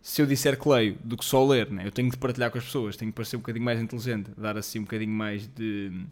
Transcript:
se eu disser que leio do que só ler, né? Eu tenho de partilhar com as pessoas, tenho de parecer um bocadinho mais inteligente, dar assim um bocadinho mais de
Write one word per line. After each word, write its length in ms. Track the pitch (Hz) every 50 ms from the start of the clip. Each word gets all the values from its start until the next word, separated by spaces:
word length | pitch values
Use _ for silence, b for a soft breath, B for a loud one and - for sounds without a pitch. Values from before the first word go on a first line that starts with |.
se 200 | _ - - -
eu 40 | 151
disser 320 | 139 143 127 - 147 131
que 120 | 131 - 147
leio 280 | 139 120 110 104 90 - -
do 140 | 117 120
que 80 | - -
só 200 | - - 131 135
ler, 240 | 139 139 123 107 135
né? 160 | 104 92 95
Eu 60 | 101
tenho 180 | - - 123 127
de 60 | 123
partilhar 340 | - - 123 120 127 123 117
com 80 | -
as 60 | 123 113
pessoas, 320 | - - 139 113 104 98
tenho 160 | - 113 110
de 40 | 104
parecer 200 | - 110 - -
um 40 | 117
bocadinho 260 | 104 - 110 113 120
mais 160 | 120 117 113
inteligente, 500 | 113 107 - 120 110 127 117 107 98 - 101
dar 200 | - 107 107 104
assim 220 | 107 101 - - 113
um 40 | 107
bocadinho 280 | 101 117 110 110 107
mais 360 | 110 107 107 107 104 101 107
de 440 | 110 - - 113 110 104 101 98 98 90 92 95 -